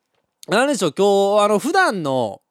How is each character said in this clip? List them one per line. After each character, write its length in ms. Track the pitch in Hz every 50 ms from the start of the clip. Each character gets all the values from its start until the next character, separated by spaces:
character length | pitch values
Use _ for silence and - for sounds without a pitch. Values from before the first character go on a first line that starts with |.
| _ _ _ _ _ _ _ - - -
な 160 | 175 226 269
ん 40 | 294
で 80 | 285
し 80 | 185 190
ょ 40 | 151
う、 60 | -
今 420 | - 196 202 202 196 196 196 208 208
日、 60 | 208
あ 40 | 208
の、 120 | 214 196
普 120 | - 285
段 300 | 381 381 370 311 220 185
の 400 | 156 139 131 131 117 101 95 - _ _